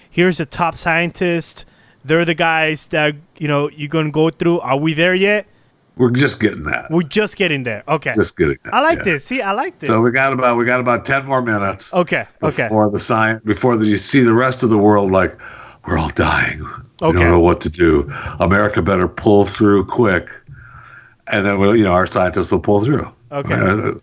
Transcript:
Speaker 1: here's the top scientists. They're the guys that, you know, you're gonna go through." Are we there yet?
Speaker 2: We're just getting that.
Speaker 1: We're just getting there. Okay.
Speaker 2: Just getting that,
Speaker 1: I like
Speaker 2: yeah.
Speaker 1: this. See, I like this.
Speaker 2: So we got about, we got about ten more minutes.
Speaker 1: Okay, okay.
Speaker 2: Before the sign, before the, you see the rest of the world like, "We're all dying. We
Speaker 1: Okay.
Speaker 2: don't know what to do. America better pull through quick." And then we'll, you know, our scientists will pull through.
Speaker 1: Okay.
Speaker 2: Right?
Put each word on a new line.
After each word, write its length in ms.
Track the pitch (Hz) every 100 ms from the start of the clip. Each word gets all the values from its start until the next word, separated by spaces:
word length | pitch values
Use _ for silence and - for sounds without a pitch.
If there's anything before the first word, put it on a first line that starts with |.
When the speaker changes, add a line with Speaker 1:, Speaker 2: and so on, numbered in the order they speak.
| _
Speaker 1:
here's 280 | - 185 165
the 80 | 156
top 320 | - 170 -
scientists. 880 | 175 160 170 - 180 170 - - - _ _ _ 131
They're 200 | 160 170
the 80 |
guys 540 | 160 165 160 156 156 -
that, 280 | 160 151 147 _ -
you 100 | 147
know, 220 | 143 147
you're 200 | 151 147
gonna 200 | 160 151
go 180 | 151 160
through." 280 | - 170 170
Are 160 | 123 135
we 160 | 160
there 200 | 151 175
yet? 340 | 185 196 208 - _ _ _ _ -
Speaker 2:
We're 140 | 123
just 300 | 123 143 -
getting 240 | 104 -
that. 260 | - 58 -
Speaker 1:
We're 140 | 165
just 340 | 160 208 208 -
getting 240 | 180 143
there. 220 | 123 104 -
Okay. 260 | 156 135 110
Speaker 2:
Just 200 | 90 -
getting 220 | 78 67
that, 100 | -
Speaker 1:
I 60 | 226
like 160 | 311 339
Speaker 2:
yeah. 60 |
Speaker 1:
this. 220 | 196 147 -
See, 180 | 254
I 80 | 196
like 260 | 208 339 -
this. 80 | 147
Speaker 2:
So 120 | 110
we 80 | 120
got 240 | 127 135
about, 240 | 127 123 120
we 80 | 120
got 140 | 127
about 260 | 123 120 123
ten 180 | 139 135
more 160 | 131
minutes. 500 | 120 104 98 95 -
Speaker 1:
Okay, 320 | 185 175 151 107 -
okay. 220 | 156 -
Speaker 2:
Before 260 | 117 107 104
the 100 | 101
sign, 400 | - 113 110 110 107
before 320 | 101 131 117
the, 80 | 107
you 120 | 101
see 240 | - 143
the 100 | 120
rest 300 | 113 131 127
of 80 | 117
the 60 | 107
world 320 | 104 104 98
like, 260 | 92 87 - - - - - -
"We're 140 | 82
all 100 | 76
dying. 520 | - 78 76 - 76 78 - - -
We 80 | 165
Speaker 1:
Okay. 100 | 87
Speaker 2:
don't 100 | 85
know 100 | 87
what 220 | 85 85
to 80 | 78
do. 420 | 82 82 76 - - - -
America 420 | 87 98 104 -
better 260 | 90 92 98
pull 380 | - 113 101 98
through 400 | - 107 101 95
quick." 440 | - 110 87 - - - - - - - - - _ -
And 180 | 104 98
then 120 | 98
we'll, 160 | 101 113
you 80 |
know, 100 | 101
our 140 | 90 90
scientists 440 | 101 90 95 87
will 80 | 95
pull 220 | - 104
through. 260 | 117 143 - _ -
Speaker 1:
Okay. 220 | 143 143
Speaker 2:
Right? 400 | - 95 101 104 -